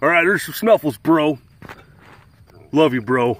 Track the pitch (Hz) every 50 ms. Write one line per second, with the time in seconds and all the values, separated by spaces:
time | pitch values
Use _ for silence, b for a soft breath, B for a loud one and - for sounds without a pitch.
0 | - - 339 170 170 175 208 170 - - 156 - - 220 220 - - 151 127 -
1 | _ 156 160 160 151 151 151 127 _ _ _ _ B B B B B B B B
2 | B B B B B B _ _ - _ - - - - - 143 160 151 123 127
3 | 110 101 127 127 120 120 117